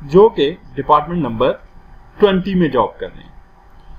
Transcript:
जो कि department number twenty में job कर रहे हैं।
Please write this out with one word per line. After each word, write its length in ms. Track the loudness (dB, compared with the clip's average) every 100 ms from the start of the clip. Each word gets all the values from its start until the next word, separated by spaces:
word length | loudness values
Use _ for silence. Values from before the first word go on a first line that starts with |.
| 0
जो 220 | 4 4
कि 200 | 2 -4 -4 -12 -8
department 480 | 0 0 0 -6
number 280 | -4 -2 -2 -2 -10 -20 -20 -20 -20 0
twenty 340 | 2 2 -2 0
में 140 | 0
job 240 | 0 -2 -4
कर 80 | -14
रहे 160 | -14
हैं। 80 | -20 -20 -20 -20 -20 -20 -20